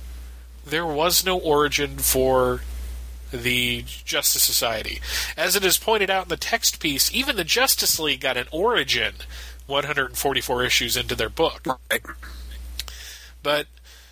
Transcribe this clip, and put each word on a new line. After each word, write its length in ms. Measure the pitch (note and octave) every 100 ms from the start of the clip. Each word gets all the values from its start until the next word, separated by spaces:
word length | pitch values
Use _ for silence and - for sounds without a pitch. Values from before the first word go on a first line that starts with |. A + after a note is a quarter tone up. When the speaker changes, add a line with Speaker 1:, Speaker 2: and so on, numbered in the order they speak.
| - - - - - - C#3+
Speaker 1:
there 200 | D#3 E3+
was 400 | D3 F3 E3+ F#3
no 120 | F#3
origin 600 | D#3+ D3 C#3+ D3 C#3+ C#3
for 640 | - C3 C3 C3 B2+ B2 - - - - - - -
the 520 | B2+ B2 B2 B2 A#2+ A#2+
Justice 580 | - - D#3 - -
Society. 580 | - - A#2+ A2 - - - - - -
As 200 | F3 G3+
it 80 | F#3
is 120 | -
pointed 320 | - A3 F#3+
out 140 | F#3+
in 60 | F3+
the 80 | D#3+
text 420 | - A3+ - -
piece, 340 | D#3 C#3 -
even 220 | A3 C#4 A3
the 80 |
Justice 560 | D#3+ A#3 C4 - G3+ -
League 220 | D#3 B2+
got 160 | C3+ B2
an 100 | B2+
origin 640 | D#3 A3+ G3+ C3 B2 G#2 - - - - - -
one 180 | C#3
hundred 340 | C#3+ D3 B2+ B2
forty-four 460 | C#3+ C3 - B2
issues 320 | B2 - A#2+ A#2
into 200 | A#2 A#2+
their 140 | A2
book. 380 | - D#3+ - B2 C3 -
Speaker 2:
Right. 100 | A2+ - - - - - - - - - - - - - -
Speaker 1:
But 240 | C#3+ D3 D3 - - - -